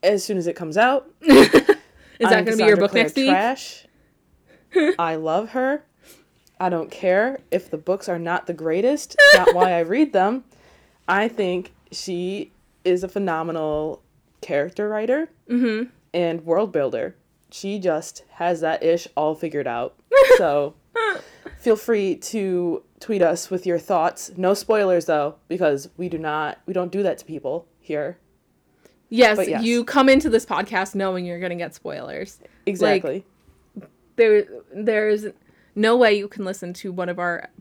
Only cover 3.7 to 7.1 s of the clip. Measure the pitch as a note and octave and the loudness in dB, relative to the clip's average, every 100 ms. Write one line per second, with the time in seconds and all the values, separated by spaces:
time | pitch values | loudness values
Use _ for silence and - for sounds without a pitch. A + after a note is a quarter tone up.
3.7 | - _ _ _ _ _ _ _ _ _ | -18 _ _ _ _ _ _ _ _ _
4.7 | F#4 D4+ - E3+ D#3+ D#3+ E3 A3 B3+ C4 | -2 0 0 -2 -2 -2 -2 -2 -4 -4
5.7 | D4 _ _ _ - _ _ _ _ F#3 | -4 _ _ _ -20 _ _ _ _ -4
6.7 | F3 D#3+ - F#3 | -4 -6 -4 0